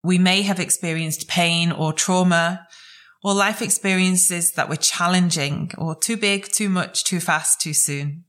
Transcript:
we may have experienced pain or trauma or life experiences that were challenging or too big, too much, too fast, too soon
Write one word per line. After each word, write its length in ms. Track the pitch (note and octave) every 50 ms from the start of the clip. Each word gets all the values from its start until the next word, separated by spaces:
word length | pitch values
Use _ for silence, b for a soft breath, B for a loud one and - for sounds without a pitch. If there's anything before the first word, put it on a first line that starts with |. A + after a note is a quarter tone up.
| -
we 140 | E3+ F#3
may 240 | F3+ F#3 F#3 F#3 G3
have 180 | G3+ G3 F#3+ F#3
experienced 680 | F3 - - - - E3+ D#3+ D#3+ E3 D#3 D3+ - -
pain 440 | - - F3+ F3 E3+ E3+ E3+ E3+ E3+
or 220 | E3 - D#3+ D#3 D3+
trauma 720 | - - - F#3 F3+ F3+ F3+ E3+ E3+ E3 E3+ F3+ F3+ B B B B B B B B B B B B
or 120 | - G3+ G3
life 280 | G3+ G3 G#3 A3 -
experiences 920 | A#3+ G3+ - - - G3 F#3+ F#3 F#3 F#3 F#3 F3+ F3+ - F3+ F3 E3+ - -
that 160 | - - -
were 80 | D3+
challenging 920 | D3+ - - - - F3 F3 F3+ F3+ F3+ F3 D#3+ D#3+ C#3 C#3+ D3 - - F3 -
or 160 | - - E3 D#3+
too 240 | D#3+ - - A3+
big, 280 | A3 G#3+ G3+ G3+ G3+ G3
too 240 | - - - G#3+ G3
much, 340 | F#3 F#3 - - - - -
too 160 | - F#3+ F3
fast, 400 | E3 - D#3+ D#3 D#3 - - -
too 140 | - D#3+ D3+
soon 500 | - - - C#3+ C#3+ C#3+ D3 D3 E3 F3